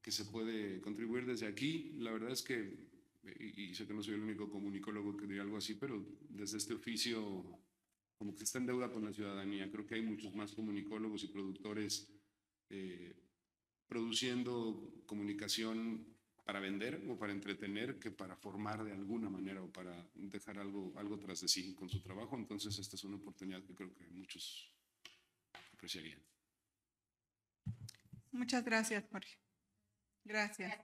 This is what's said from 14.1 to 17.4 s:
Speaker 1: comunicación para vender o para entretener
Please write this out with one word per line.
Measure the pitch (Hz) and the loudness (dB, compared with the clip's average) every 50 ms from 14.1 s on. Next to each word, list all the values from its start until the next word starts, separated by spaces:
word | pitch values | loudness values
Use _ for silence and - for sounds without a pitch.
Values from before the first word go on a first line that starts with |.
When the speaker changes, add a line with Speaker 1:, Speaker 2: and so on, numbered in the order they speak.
| 110 107 127 127 123 127 123 123 123 120 113 113 104 - - - - - - | 4 6 6 6 6 4 4 4 4 4 4 2 0 0 -4 -8 -12 -14 -6
Speaker 1:
comunicación | - 107 104 101 104 101 101 104 101 - 113 110 113 110 113 113 113 110 - - - - - _ _ _ - | -4 -2 0 2 2 2 0 2 2 4 4 4 2 2 2 2 2 0 -2 -4 -10 -16 -20 _ _ _ -8
para | _ - 101 101 | _ -2 0 0
vender | 98 95 98 98 107 123 147 - - 135 | 2 2 2 2 0 0 0 -2 -2 -4
o | 120 90 | -2 0
para | 107 101 | 0 0
entretener | 101 98 | 0 0